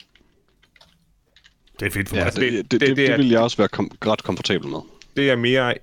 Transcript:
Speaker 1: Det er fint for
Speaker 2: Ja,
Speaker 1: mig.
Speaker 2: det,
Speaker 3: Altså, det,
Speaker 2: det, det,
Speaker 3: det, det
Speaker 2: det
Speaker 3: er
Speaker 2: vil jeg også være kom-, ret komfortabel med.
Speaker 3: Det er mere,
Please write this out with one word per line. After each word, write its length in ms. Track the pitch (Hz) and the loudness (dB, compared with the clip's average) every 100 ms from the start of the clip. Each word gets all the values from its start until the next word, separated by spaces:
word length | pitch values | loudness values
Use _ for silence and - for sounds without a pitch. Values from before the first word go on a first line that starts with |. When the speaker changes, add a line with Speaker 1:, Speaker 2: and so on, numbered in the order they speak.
| _ _ _ _ _ _ _ _ _ _ _ _ _ _ _ _ _ - | _ _ _ _ _ _ _ _ _ _ _ _ _ _ _ _ _ -8
Speaker 1:
Det 60 | 101 | -6
er 60 | |
fint 180 | 101 98 | -4 -4
for 60 | 107 | -2
Speaker 2:
Ja, 80 | |
Speaker 1:
mig. 120 | 85 - | -2 0
Speaker 2:
det, 60 | |
Speaker 3:
Altså, 140 | 127 113 | -2 -2
det, 140 | - | 0
Speaker 2:
det, 0 | |
det, 100 | 120 | 0
Speaker 3:
det, 80 | 135 | 2
det 80 | 135 | 2
Speaker 2:
det 120 | 135 | 2
Speaker 3:
er 60 | 120 | 2
Speaker 2:
vil 120 | 131 | 4
jeg 100 | 113 | 4
også 180 | 117 - | 2 2
være 100 | 101 | 0
kom-, 240 | - 101 - 110 | 0 -8 -4 -2
ret 180 | 107 | -2
komfortabel 440 | - 90 - 92 71 | -2 -4 -2 -4 -4
med. 120 | 73 - - - - | -10 -12 -20 -10 -2
Speaker 3:
Det 140 | 139 | 0
er 40 | 123 | 2
mere, 380 | 120 131 123 117 | 2 2 0 -2